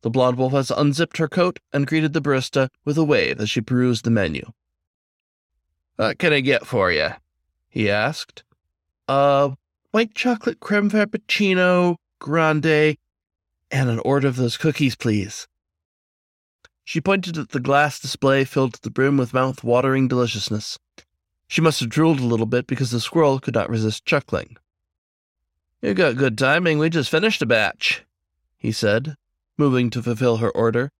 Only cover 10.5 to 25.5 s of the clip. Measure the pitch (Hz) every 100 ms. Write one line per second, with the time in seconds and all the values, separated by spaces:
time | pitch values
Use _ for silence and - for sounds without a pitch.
10.5 | - - 208 208 214 208 214 - - 202
11.5 | 185 180 180 180 170 _ _ - 160 156
12.5 | 151 156 151 156 147 _ _ _ _ _
13.5 | _ _ 139 131 113 - 139 135 127 123
14.5 | - 160 139 139 - 117 104 95 - -
15.5 | _ _ _ _ _ _ _ _ _ _
16.5 | _ _ _ - 165 170 196 180 160 120
17.5 | 139 123 139 147 - 135 - 139 135 131
18.5 | - 131 - 113 120 135 139 120 127 131
19.5 | 131 117 120 135 135 131 123 120 107 -
20.5 | 107 - - _ - _ _ _ _ _
21.5 | - 160 - 120 123 160 147 123 117 113
22.5 | 123 127 123 127 117 - 165 147 135 -
23.5 | 113 95 113 110 104 - 151 - 87 -
24.5 | - _ _ _ _ _ _ _ _ _